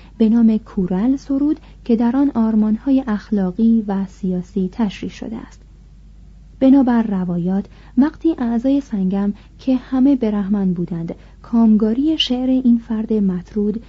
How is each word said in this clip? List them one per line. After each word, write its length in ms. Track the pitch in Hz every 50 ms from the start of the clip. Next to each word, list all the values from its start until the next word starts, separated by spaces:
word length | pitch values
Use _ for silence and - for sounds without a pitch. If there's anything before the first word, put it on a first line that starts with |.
| - - - -
به 100 | 226 220
نام 300 | 220 233 233 220 220 214
کورل 580 | - - - 208 185 180 185 185 220 254 269
سرود 440 | 269 - - 277 269 285 294 320 - - - - - -
که 120 | - 233
در 200 | 214 240 233 240
آن 140 | 269 285 277 -
آرمان‌های 680 | 233 226 220 220 214 214 214 214 220 - 277 269 262 262
اخلاقی 800 | 233 208 202 - - 214 202 190 180 180 - 226 226 226 226 208
و 200 | 202 196 196 196
سیاسی 640 | 190 - - - 185 180 180 180 - - 202 185 180 -
تشریح 400 | - 226 196 - - - 185 -
شده 240 | - - - 226
است. 260 | - - - - - - - - - - - - - - - - - - - - - - - - -
بنابر 420 | 262 269 262 277 254 247 240 233 226
روایات 640 | 208 202 185 180 175 175 175 170 180 190 196 202 - - - - - - 247
وقتی 360 | 269 311 311 - - 330 320 -
اعضای 420 | 247 233 233 233 233 269 277 285
سنگم 520 | 269 - - 196 190 185 196 196 202 202 202 - - - - -
که 180 | - 262 262
همه 400 | 254 - - 262 262 254 285 285
برهمن 560 | 254 226 214 208 208 196 190 208 202 196 185 175
بودند 420 | 175 175 - 180 165 165 165 - - - - - - -
کامگاری 760 | - 233 233 226 220 214 208 220 214 226 254 285 320 320 302
شعر 300 | - - 247 247 254 262
این 300 | 262 254 254 240 233 233
فرد 340 | - - 226 214 220 226 220
مطرود 680 | 214 202 190 180 180 175 - - 214 208 208 196 226 -